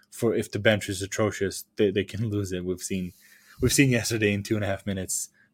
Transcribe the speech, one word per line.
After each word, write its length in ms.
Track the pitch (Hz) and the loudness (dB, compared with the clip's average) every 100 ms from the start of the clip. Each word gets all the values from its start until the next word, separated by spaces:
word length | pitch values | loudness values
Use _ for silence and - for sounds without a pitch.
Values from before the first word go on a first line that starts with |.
| _ | _
For 220 | - 117 | -2 0
if 160 | 101 101 | 0 -2
the 80 | 107 | 2
bench 280 | 110 101 - | 4 4 0
is 140 | 92 | -6
atrocious, 640 | 98 - 104 - 95 - - - | -4 0 0 0 -4 -4 -6 0
they, 160 | 104 | 2
they 140 | 98 95 | 2 -2
can 240 | 98 113 | -4 -2
lose 240 | 104 92 | -2 -4
it. 100 | 90 | -4
We've 180 | 90 87 | -4 -6
seen, 300 | - 95 90 - - - - - | -4 -4 -6 -10 -20 -20 -18 -2
we've 140 | 123 | 2
seen 160 | - 135 | 4 4
yesterday 440 | 120 - 113 104 | 4 0 2 2
in 100 | 101 | 2
two 120 | - 107 | 0 -2
and 80 | |
a 40 | 98 | 0
half 180 | 98 104 | -4 -4
minutes, 440 | 95 92 - - _ _ | -4 -4 -6 -8 _ _